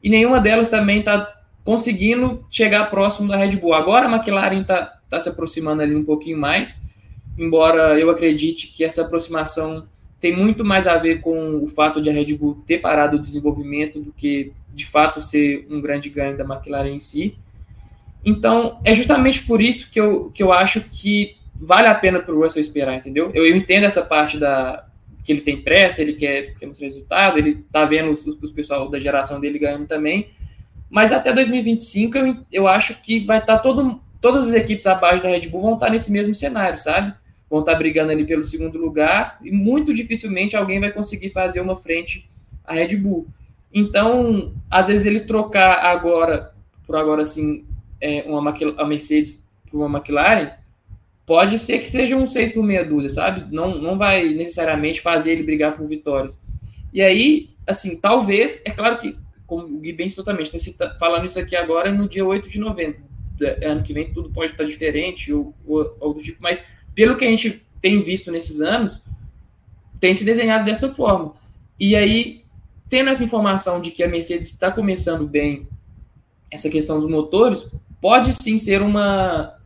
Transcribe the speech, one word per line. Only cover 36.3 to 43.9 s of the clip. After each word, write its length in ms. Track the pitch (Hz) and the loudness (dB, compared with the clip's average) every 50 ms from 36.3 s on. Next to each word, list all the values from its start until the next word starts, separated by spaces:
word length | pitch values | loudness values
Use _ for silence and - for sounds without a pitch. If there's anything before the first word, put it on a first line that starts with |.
| 214 | -2
cenário, 440 | - - 277 254 220 196 185 - - | -2 -4 -4 -2 -2 -2 -2 -2 -4
sabe? 360 | - 151 160 185 202 202 202 - _ _ _ _ _ _ | -4 -2 -2 0 -2 -2 -8 -10 _ _ _ _ _ _
Vão 140 | 151 156 151 | -2 -2 2
tá 120 | 160 160 | 2 0
brigando 360 | - 160 160 156 160 156 156 | 2 0 0 0 0 0 0
ali 140 | 156 156 151 | 0 -2 0
pelo 180 | 147 165 151 151 | 0 -2 -2 -2
segundo 340 | - - 160 160 160 156 165 | -4 -6 -8 -8 -8 -6 -6
lugar 600 | 165 156 151 151 151 160 180 208 226 - - _ | -6 -4 -2 0 2 2 2 2 0 -4 -8 _
e 100 | - - | -10 -4
muito 420 | 190 202 196 214 254 302 302 302 254 | -2 0 2 2 2 2 0 0 -2
dificilmente 600 | 220 233 233 233 220 - 214 190 180 196 208 214 | -2 -2 -4 -6 -6 -6 -6 -4 -2 -2 -2 0
alguém 240 | 214 196 190 190 202 | -2 -2 -2 -2 -2
vai 120 | 202 208 | -2 -4
conseguir 380 | 202 208 208 - - - 190 190 | -4 -6 -8 -8 -8 -10 -10 -8
fazer 320 | - 185 185 185 180 180 | -4 -2 -4 -2 -2 -4
uma 160 | 180 185 185 180 | -4 -4 -6 -8
frente 500 | - - 165 165 170 - - - - _ _ - _ _ - - _ | -4 -6 -6 -6 -4 -8 -12 -12 -12 _ _ -20 _ _ -20 -20 _
à 100 | - 165 | -6 -2
Red 220 | 160 170 175 196 202 | -2 -2 0 -2 -2
Bull. 300 | 196 202 190 165 - - - _ - _ - _ _ _ | -2 -2 -2 -4 -6 -10 -20 _ -20 _ -20 _ _ _
Então, 840 | _ 202 208 202 | _ 0 0 2